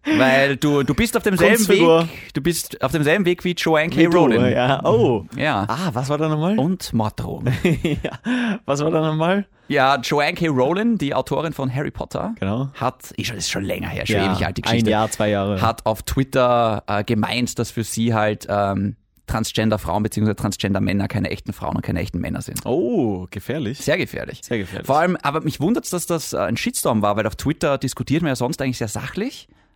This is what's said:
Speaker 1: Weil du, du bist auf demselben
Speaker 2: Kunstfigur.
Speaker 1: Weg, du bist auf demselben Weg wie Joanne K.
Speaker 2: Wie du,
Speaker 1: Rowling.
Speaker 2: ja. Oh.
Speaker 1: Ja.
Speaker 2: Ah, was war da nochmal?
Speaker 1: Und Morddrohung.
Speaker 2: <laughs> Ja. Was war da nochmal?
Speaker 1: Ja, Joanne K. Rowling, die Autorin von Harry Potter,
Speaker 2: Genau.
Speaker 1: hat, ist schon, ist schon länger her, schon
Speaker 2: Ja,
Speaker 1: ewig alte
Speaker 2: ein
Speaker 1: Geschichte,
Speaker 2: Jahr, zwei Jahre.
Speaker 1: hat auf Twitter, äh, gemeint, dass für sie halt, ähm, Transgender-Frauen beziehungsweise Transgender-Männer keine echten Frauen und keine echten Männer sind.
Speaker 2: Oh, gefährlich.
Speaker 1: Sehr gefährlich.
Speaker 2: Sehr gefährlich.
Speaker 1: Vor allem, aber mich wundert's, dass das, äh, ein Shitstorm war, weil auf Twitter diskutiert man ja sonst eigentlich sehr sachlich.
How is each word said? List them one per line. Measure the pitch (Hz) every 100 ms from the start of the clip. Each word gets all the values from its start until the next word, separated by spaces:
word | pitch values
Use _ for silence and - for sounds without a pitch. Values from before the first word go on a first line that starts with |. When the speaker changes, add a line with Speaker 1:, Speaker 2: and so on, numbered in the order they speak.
| - 311
Speaker 1:
Weil | 131 135 139 135
du, | 151 143
du | 135
bist | 143 226 233
auf |
demselben | 208 185 170 226
Speaker 2:
Kunstfigur. | 196 190 165 165
Speaker 1:
Weg, | 165 - -
du | -
bist | 147 165 - -
auf | 131
demselben | 160 143 190
Weg | 175 180
wie | 180
Joanne | 175 170 156 160
K. | 131
Speaker 2:
Wie |
du, | 170 175
Speaker 1:
Rowling. | 143 117 123
Speaker 2:
ja. | 123 127 135
Oh. | - 220 185 113 92 -
Speaker 1:
Ja. | 151 113 107
Speaker 2:
Ah, | 123 185
was | 117 135
war | 147
da | 156
nochmal? | 151 170 220
Speaker 1:
Und | 147 185 -
Morddrohung. | 117 107 - 113 - 127 127
Speaker 2:
<laughs> | 180 151
Ja. | 165 147 - - - 247 240 196 -
Was | 139
war | 151
da | 160
nochmal? | 156 156 165 196 196 _ _
Speaker 1:
Ja, | 143 131 139
Joanne | - 147 147
K. | 170 170
Rowling, | 131 131 185 226 220
die | 139
Autorin | 127 - 143 156
von | 143 131
Harry | 127 147
Potter, | - - - 208 226
Speaker 2:
Genau. | 95 110 139
Speaker 1:
hat, | - 123 - - -
ist | 120
schon, | 117
ist | -
schon | 98
länger | 98 92 -
her, | - -
schon | 104
Speaker 2:
Ja, | 95
Speaker 1:
ewig | 92 85
alte | -
Speaker 2:
ein |
Speaker 1:
Geschichte, | 113 117 110
Speaker 2:
Jahr, | 107 110
zwei | - 107
Jahre. | 101 98 98
Speaker 1:
hat | 113 - -
auf | 110
Twitter, | - - 135 135 123 120 113 104 -
äh, | 104
gemeint, | 101 110 - 117 123 -
dass | 113
für | -
sie | 107 - 117
halt, | 113 107 104 -
ähm, | 101 98 98 98 - _ _ -
Transgender-Frauen | 117 113 - 110 107 - 95
beziehungsweise | 104 - 107 101
Transgender-Männer | 107 - 101 98 101 98 98
keine | 104 95
echten | 98 -
Frauen | - -
und | -
keine | - 90
echten | - 87
Männer | - -
sind. | - -
Speaker 2:
Oh, | - 139 226 233 117 92 90
gefährlich. | 101 - 143 110 135
Speaker 1:
Sehr | - 175
gefährlich. | 131 - - -
Speaker 2:
Sehr | - 117
gefährlich. | 92 98 -
Speaker 1:
Vor | 143
allem, | 175 175
aber | 143 151
mich | 156 -
wundert's, | 151 247 -
dass | 180 -
das, | 170 -
äh, | -
ein | 90 117
Shitstorm | 240 - - 110
war, | 104 104
weil | 107
auf |
Twitter | - 135 160 156 135
diskutiert | 131 - 127 147
man | 165
ja | 127
sonst | 123 165
eigentlich | 131 120
sehr | 113
sachlich. | 104 131 - 240 - - _ _